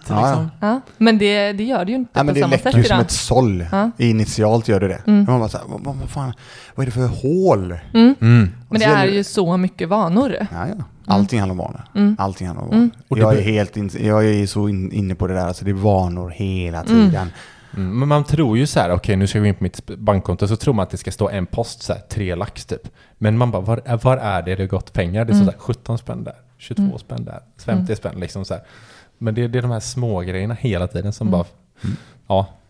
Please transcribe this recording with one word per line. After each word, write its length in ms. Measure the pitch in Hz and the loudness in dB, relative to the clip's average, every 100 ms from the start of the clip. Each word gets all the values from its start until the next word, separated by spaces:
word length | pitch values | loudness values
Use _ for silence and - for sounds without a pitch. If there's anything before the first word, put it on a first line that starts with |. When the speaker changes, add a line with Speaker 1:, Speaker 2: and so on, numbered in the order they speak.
| - | -2
Speaker 1:
Ja, 80 | 107 | 0
ja. 60 | 131 | 2
Speaker 2:
liksom. 240 | 135 160 - | 2 -2 -4
Speaker 3:
Ja, 200 | 208 254 - - | -2 -2 -4 0
men 200 | 226 220 | 2 4
det, 360 | 208 208 202 | 2 2 0
det 100 | 208 | -2
gör 220 | 233 233 180 | -2 -2 -2
det 60 | |
ju 60 | 262 | -4
inte 140 | 240 | -4
Speaker 1:
Ja, 100 | - | 0
men 40 | 143 | 0
Speaker 3:
på 60 | 139 | 2
Speaker 1:
det 60 | |
Speaker 3:
samma 100 | 139 | 2
Speaker 1:
läcker 200 | 135 - | 2 4
Speaker 3:
sätt 80 | 117 | 4
Speaker 1:
ju 40 | |
som 120 | 117 185 | 4 4
Speaker 3:
idag. 100 | - | 0
Speaker 1:
ett 60 | |
såll. 540 | - - 127 120 92 82 | -2 0 2 2 0 -2
Speaker 3:
Ja. 200 | 196 226 - | -2 -2 0
Speaker 1:
Initialt 720 | 120 110 107 - 107 117 113 | 2 2 0 0 2 2 2
gör 120 | 98 | 2
det 80 | 98 | 0
det. 140 | - - | -2 2
Speaker 3:
Mm. 180 | 104 101 | 4 4
Speaker 1:
Man 140 | 127 | 2
bara 100 | 107 | 0
så 80 | - | -6
här, 80 | - | -10
"Vad, 140 | - | -10
vad, 120 | 139 135 | -10 -8
vad 140 | - | -8
fan, 240 | 147 131 - - - - - | -8 -8 -10 -16 -20 -14 -6
vad 80 | |
är 20 | 131 | -4
det 60 | |
för 160 | 117 123 | -2 -2
hål?" 680 | - 131 180 185 107 90 87 - | -2 -2 2 4 2 0 -8 0
Speaker 3:
Mm. 220 | 226 240 277 | 6 6 6
Speaker 2:
Mm. 280 | 117 120 95 - - | 6 8 6 -2 -4
Speaker 1:
Och 40 | |
Speaker 3:
Men 80 | 220 | 2
det 60 | 214 | 4
Speaker 1:
så 60 | |
gäller 120 | 208 | 4
Speaker 3:
är 40 | 196 | 4
Speaker 1:
det 60 | 202 | 2
Speaker 3:
ju 80 | |
så 340 | 196 220 170 180 | 0 0 0 0
mycket 320 | 185 - 165 | -2 -4 -2
vanor. 460 | 214 170 196 269 - | 0 2 2 0 -2
Speaker 1:
Ja, 60 | 202 | -6
ja. 120 | 85 | -6
Speaker 3:
Mm. 200 | 104 214 - - - 101 | -6 -8 -10 -10 0 2
Speaker 1:
Allting 180 | 101 117 | 2 0
handlar 140 | 95 | -2
om 40 | 92 | -4
vanor. 240 | 80 - - 202 | -8 -10 -6 0
Speaker 3:
Mm. 200 | 202 214 | 2 2
Speaker 1:
Allting 280 | 98 92 92 | -2 -4 -8
handlar 160 | 82 | -6
om 60 | - | 0
vanor. 140 | 220 | 2
Speaker 3:
Mm. 80 | 240 - - | 2 0 -4
Speaker 2:
Och 80 | 110 | 2
det 60 | |
Speaker 1:
Jag 100 | 110 | 4
är 100 | 107 | 4
Speaker 2:
blir 100 | 104 | 2
Speaker 1:
helt 240 | 107 98 107 | 0 0 -4
in-, 120 | 98 - | -6 -2
jag 260 | 107 107 107 | 0 2 4
är 200 | 104 98 | 2 0
så 220 | 104 104 | -2 -2
in-, 220 | 98 92 | -2 -4
inne 240 | 104 95 90 | -4 -4 -2
på 120 | 92 | -2
det 60 | |
där. 120 | 92 90 | -2 -4
Alltså, 180 | 87 95 | -4 -4
det 60 | |
är 20 | |
vanor 560 | 95 104 95 90 87 90 | 0 2 2 0 -4 -8
hela 520 | 87 98 92 87 82 | -6 -4 -4 -4 -6
Speaker 3:
Mm. 60 | - 226 202 | 2 4 6
Speaker 1:
tiden. 180 | 120 87 - - - - 98 | 2 -4 -10 -20 -20 -14 -8
Speaker 2:
Mm, 220 | 92 113 | -4 -2
men 80 | 143 | 0
man 160 | 147 | 0
tror 340 | 143 151 135 113 | 2 0 2 2
ju 100 | 147 | 2
så 120 | 156 | 0
här, 120 | 90 | 0
"Okej, 240 | 90 - 95 | 0 0 0
nu 120 | 98 | 2
ska 100 | 107 | 2
jag 60 | |
gå 40 | 104 | 2
in 80 | 92 | 0
på 80 | |
mitt 140 | 90 - | -4 -8
sp-, 200 | - 98 | -14 -4
bankkonto", 500 | 104 98 95 90 101 | 0 0 0 -2 -2
så 80 | 110 | -2
tror 180 | 151 | 0
man 100 | 110 | -2
att 60 | 90 | -2
det 80 | 90 | -6
ska 140 | - | -8
stå 180 | - 104 | -4 -2
en 160 | 101 87 | -2 -4
post 360 | 120 - - | -4 -6 -8
så 100 | - | -8
här, 80 | - | -8
tre 340 | - - 92 87 | -8 -6 -4 -4
lax 300 | 104 - - | -8 -10 -12
typ. 160 | - - - _ - | -12 -12 -20 _ -4
Men 200 | 107 113 | 0 2
man 140 | 123 | 0
bara, 100 | 104 | 0
"Var, 380 | 104 113 - 117 | -2 -4 -2 -2
var 140 | 127 131 | 2 0
är 240 | 107 92 | 0 -2
det 140 | 85 92 | -2 -4
det 80 | |
har 40 | 95 | -2
gått 260 | 92 - | -4 -4
pengar?" 320 | - 87 104 113 | -4 -2 -2 2
Det 60 | |
är 20 | |
så 80 | 202 | 4
Speaker 3:
Mm. 120 | - | 2
Speaker 2:
här, 60 | - | 0
sjutton 380 | - 120 - 117 | -6 -6 -6 -8
spänn 260 | - 120 | -8 -10
där, 100 | - - _ _ | -12 -16 _ _
tjugotvå 260 | - 123 196 | -8 -2 -2
Speaker 3:
Mm. 120 | 120 | -4
Speaker 2:
spänn 280 | - 120 - | -10 -10 -10
där, 140 | - - - - | -14 -18 -14 -4
femtio 180 | 190 | -2
Speaker 3:
Mm. 120 | 180 104 | -2 -4
Speaker 2:
spänn 160 | 98 | -6
där, 80 | 90 | -8
liksom 240 | 85 98 92 | -8 -8 -8
så 80 | |
här. 100 | - - - - - _ - | -10 -12 -20 -20 -20 _ -8
Men 180 | 113 110 | -4 -2
det, 120 | 120 | -2
det 100 | 123 | -2
är 40 | |
de 100 | 123 | -2
här 80 | 113 | -4
små 400 | - 127 120 92 | -6 -6 -4 -2
grejerna 320 | 90 92 104 117 | -4 -4 -4 -4
hela 280 | 120 87 90 | -2 -2 -2
tiden 260 | 90 101 | -4 -6
som 140 | - 104 | -4 0
Speaker 3:
Mm. 120 | 90 | 0
Speaker 2:
bara, 60 | 85 _ _ _ | -2 _ _ _
Speaker 1:
Mm. 120 | 95 - - _ - | -8 -8 -10 _ -2
Speaker 2:
ja. 180 | 95 95 - | -2 -2 -8